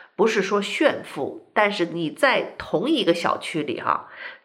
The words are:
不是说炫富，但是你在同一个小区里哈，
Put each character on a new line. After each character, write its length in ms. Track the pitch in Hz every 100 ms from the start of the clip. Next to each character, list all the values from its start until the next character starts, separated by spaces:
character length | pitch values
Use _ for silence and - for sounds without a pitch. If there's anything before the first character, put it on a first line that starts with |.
| - -
不 100 | 220
是 140 | 220
说 220 | 190 202
炫 420 | 196 - 302 -
富， 460 | - - 131 - -
但 180 | - 208
是 140 | 202 175
你 220 | 165 160
在 440 | 147 277 214 170 -
同 320 | - 160 233
一 160 | 311
个 80 | 165
小 240 | 170 - -
区 260 | - 160
里 160 | - -
哈， 300 | - - - - - -